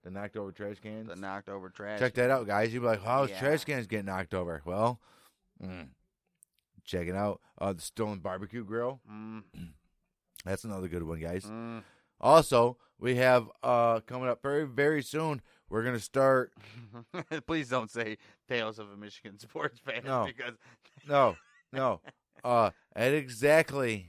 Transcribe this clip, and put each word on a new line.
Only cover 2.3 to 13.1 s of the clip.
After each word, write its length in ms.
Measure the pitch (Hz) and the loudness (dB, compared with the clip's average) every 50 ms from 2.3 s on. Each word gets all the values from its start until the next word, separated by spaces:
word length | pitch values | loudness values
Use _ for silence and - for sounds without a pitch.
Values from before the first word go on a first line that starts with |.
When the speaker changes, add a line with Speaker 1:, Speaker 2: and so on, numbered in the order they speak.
Speaker 1:
out, 160 | 135 131 117 101 | 2 2 0 0
guys. 260 | 101 101 110 117 113 | 2 2 2 2 0
You'll 80 | 123 | 0
be 60 | 120 117 | 0 0
like, 160 | 113 101 92 | 0 0 0
"How 200 | 110 123 135 139 | 0 2 2 2
is 60 | 123 | 0
Speaker 2:
Yeah. 100 | 98 92 | -2 -2
Speaker 1:
trash 240 | 120 139 151 156 - | 0 2 2 2 0
cans 220 | - 147 131 117 | -4 -4 -4 -4
getting 200 | 95 110 107 98 95 | -4 -4 -4 -4 -4
knocked 260 | 95 95 95 - - | -4 -4 -4 -4 -4
over?" 280 | 92 90 85 82 80 73 | -4 -4 -4 -6 -8 -6
Well, 340 | 87 87 98 110 120 123 113 _ _ _ _ _ _ _ _ _ _ _ _ | -6 -2 0 2 0 0 -2 _ _ _ _ _ _ _ _ _ _ _ _
mm, 280 | - 92 92 90 80 65 - _ _ _ _ _ _ _ _ _ _ _ _ _ _ _ _ - _ | -14 -12 -12 -12 -14 -18 -20 _ _ _ _ _ _ _ _ _ _ _ _ _ _ _ _ -20 _
check 240 | - - 90 85 87 | -6 -4 -4 -2 -2
it 80 | 90 | -2
out. 260 | 98 104 104 98 - _ _ _ - | 0 0 0 -2 -4 _ _ _ -4
Uh, 140 | - 98 95 | -4 -4 -4
the 80 | 82 | -4
stolen 360 | - - _ - 113 104 104 95 | -8 -12 _ -4 -4 -4 -4 -6
barbecue 440 | 87 98 92 92 98 98 107 120 117 | -6 -6 -6 -6 -8 -8 -10 -10 -10
grill. 380 | 95 107 117 120 123 135 127 _ - | -6 -4 -2 -2 -2 -4 -6 _ -18
Speaker 2:
Mm. 320 | 107 107 110 110 110 110 104 _ - | -16 -14 -12 -12 -12 -14 -16 _ -16
Speaker 1:
<clears throat> 200 | - 87 82 76 _ _ _ _ _ _ _ _ _ _ _ _ - - | -16 -16 -16 -16 _ _ _ _ _ _ _ _ _ _ _ _ -16 -8
That's 180 | 90 95 95 - | -8 -8 -6 -6
another 240 | 113 101 95 92 90 | -10 -8 -8 -6 -6
good 160 | 82 87 85 | -6 -6 -6
one, 160 | 78 82 80 | -6 -6 -6
guys. 240 | 78 82 87 95 95 | -6 -6 -6 -6 -8
Speaker 2:
Mm. 380 | 104 110 113 117 117 117 113 - - _ _ _ _ _ _ | -8 -12 -12 -12 -12 -12 -14 -16 -18 _ _ _ _ _ _
Speaker 1:
Also, 560 | - 117 147 165 151 - 135 120 117 120 131 _ _ _ _ _ | 4 8 8 8 8 8 4 4 4 4 0 _ _ _ _ _
we 160 | - 120 | -2 -2